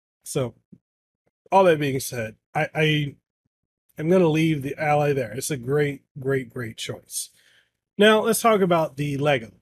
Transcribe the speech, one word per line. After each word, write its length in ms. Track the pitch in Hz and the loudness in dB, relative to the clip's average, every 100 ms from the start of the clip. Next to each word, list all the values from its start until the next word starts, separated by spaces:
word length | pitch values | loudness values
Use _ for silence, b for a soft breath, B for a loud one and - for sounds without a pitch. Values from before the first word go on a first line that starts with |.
| _ _ - | _ _ -8
So 300 | 156 123 - _ - _ _ _ _ _ _ _ | -6 -6 -8 _ -20 _ _ _ _ _ _ _
all 120 | 190 190 | 4 4
that 140 | 156 | 4
being 200 | 147 131 | 0 -4
said, 360 | - 127 110 113 _ 151 | -6 -8 -8 -10 _ -6
I, 120 | 156 | -4
I 420 | 151 156 151 143 - _ _ _ _ _ _ _ - | 0 0 0 -2 -10 _ _ _ _ _ _ _ -8
am 100 | 160 | 2
gonna 180 | 190 170 | 4 4
leave 360 | 151 160 151 | 2 2 0
the 120 | 135 - | -4 -4
Ally 380 | 151 147 147 | 0 2 2
there. 200 | 139 117 | 0 -4
It's 180 | 123 - | -8 -6
a 60 | 147 | -6
great, 440 | 120 147 147 139 _ - | -2 0 0 -4 _ -10
great, 300 | 131 135 120 | -4 -4 -4
great 280 | 127 113 110 | -10 -12 -10
choice. 520 | - 113 _ - - b b b b b _ - | -12 -12 _ -12 -12 b b b b b _ 2
Now 200 | 208 220 | 4 4
let's 220 | 220 214 | 2 0
talk 200 | 233 214 | 2 2
about 360 | 185 170 156 135 | 2 2 0 -4
the 200 | 147 139 | -6 -2
Lego, 320 | 147 135 110 _ | 0 0 -2 _